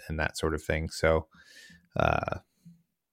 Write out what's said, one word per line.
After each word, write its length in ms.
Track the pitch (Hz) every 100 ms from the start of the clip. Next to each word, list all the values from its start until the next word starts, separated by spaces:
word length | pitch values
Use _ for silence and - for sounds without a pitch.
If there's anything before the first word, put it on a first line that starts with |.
| -
and 100 | 78
that 200 | 78 -
sort 160 | 80
of 80 | 76
thing. 260 | - 78 82
So, 380 | - 80 80 - - - - - - _ 50
uh, 420 | 50 50 50 - _ _ - - _ _ _